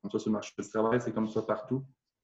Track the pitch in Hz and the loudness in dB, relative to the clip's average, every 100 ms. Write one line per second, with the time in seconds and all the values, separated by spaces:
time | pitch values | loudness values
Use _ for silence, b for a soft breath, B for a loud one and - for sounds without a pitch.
0 | 98 107 110 104 - - - 110 110 123 | -4 -2 0 0 -2 -8 -4 2 4 4
1 | 120 110 107 110 - 107 - 135 135 _ | 2 0 0 0 0 -2 -2 -4 -4 _
2 | _ _ | _ _